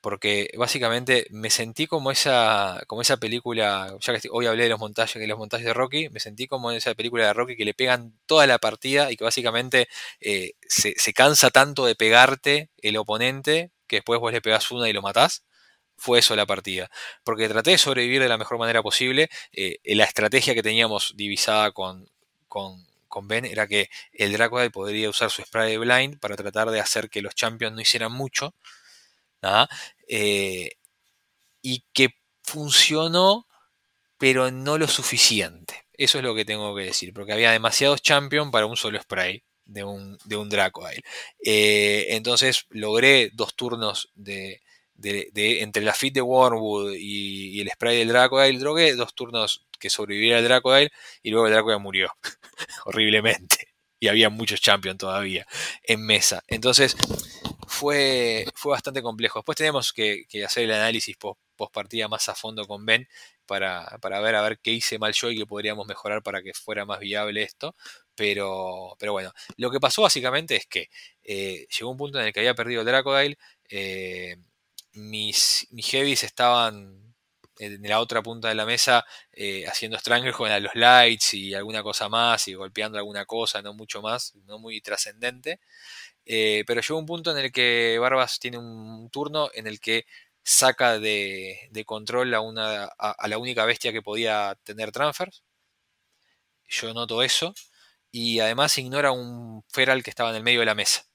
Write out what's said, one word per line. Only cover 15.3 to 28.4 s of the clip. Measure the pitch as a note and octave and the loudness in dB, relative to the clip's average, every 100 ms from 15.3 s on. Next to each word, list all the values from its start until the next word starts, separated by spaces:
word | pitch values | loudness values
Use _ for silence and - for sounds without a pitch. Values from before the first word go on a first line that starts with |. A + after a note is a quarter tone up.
| - _ _ _ _ _ _ | 2 _ _ _ _ _ _
Fue | - A#2+ | 2 4
eso | - G#2+ | 4 2
la | |
partida, | G2+ G2 G2 F#2 F2+ - - - | 0 -4 -4 -8 -8 -12 -16 -12
porque | - A2 A2 | -8 -2 0
traté | A2 A2+ | 0 4
de | F3+ | 4
sobrevivir | - C3 A#2+ C3 | 4 2 2 2
de | C3 | 2
la | A2+ | 2
mejor | A2 A#2+ | -2 -4
manera | A#2 A2+ | 0 0
posible. | G#2+ - B2+ C3 D#3 - - | 2 0 2 2 2 0 -14
Eh, | - F#2+ - | -6 -6 -6
la | - G#2 | -2 4
estrategia | G#2+ - G#2+ C3 C3 | 4 4 2 2 2
que | A#2 | 0
teníamos | A2 A2+ A2+ G#2 - G2+ | 2 2 2 2 -4 -6
divisada | G2+ G2+ - G#2+ G#2+ | -6 -2 0 2 2
con, | F#2+ F#2 F#2 - _ _ _ _ | -2 -10 -10 -20 _ _ _ _
con, | G#2 G2 F#2 F2+ _ _ | -10 -10 -16 _ _ _
con | - G2 | -14 -4
Ben | A2 B2 | -4 -4
era | G#2+ G#2+ | -4 0
que | G#2 F#2+ - - | 0 0 -6 -20
el | - G2+ | -2 0
Dracodile | G#2+ A#2 B2 B2 | 2 2 2 -2
podría | G2 G2 G#2+ G#2+ | -2 -6 -2 -2
usar | G2+ A2 | 0 -2
su | - | -4
spray | - A2+ A2 | -6 -2 0
de | A2 | 0
blind | A#2 B2 C3+ D3 | 2 2 2 -4
para | G#2 G2+ | -10 -8
tratar | G2+ G#2 A2 | -6 -2 0
de | A2 | 0
hacer | G2+ A2+ A2 | 0 -2 -4
que | G#2 | -8
los | G2+ | -8
champions | - A2+ A2+ A2+ | -4 -4 -4 -8
no | A2 | -2
hicieran | A2 A#2+ A2+ | -2 0 -2
mucho, | B2 C3 - | -6 -6 -6